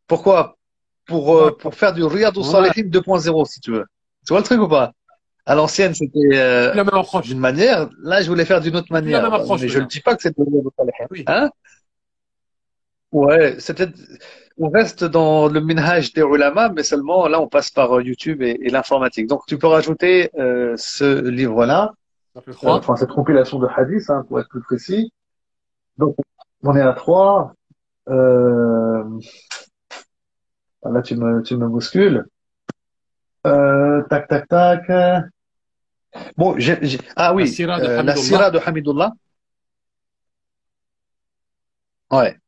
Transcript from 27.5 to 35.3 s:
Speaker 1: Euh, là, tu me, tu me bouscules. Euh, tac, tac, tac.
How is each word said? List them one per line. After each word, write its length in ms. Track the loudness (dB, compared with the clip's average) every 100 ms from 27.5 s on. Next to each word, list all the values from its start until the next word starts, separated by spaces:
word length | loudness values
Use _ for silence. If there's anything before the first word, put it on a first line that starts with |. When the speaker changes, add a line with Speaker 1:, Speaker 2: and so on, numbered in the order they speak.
| _ _ _ _ _ -4
Speaker 1:
Euh, 960 | 2 4 4 4 2 0 0 0 -4 -6 -12 -16 -20 -20 -20 -20 _ _ -20 _ _ _ _ _ _ _ _
là, 180 | -6 -4
tu 160 | -4 -4
me, 260 | -2 -2
tu 140 | -4 -4
me 100 | -4
bouscules. 580 | -4 -2 2 2 2 -4 _ _ _ -20 -20 _ _ _ _ _ _ 0
Euh, 560 | 2 2 2 2 0 0
tac, 180 | -4 -2
tac, 200 | -4 0
tac. 340 | 2 4 2 0 2 2 0 -4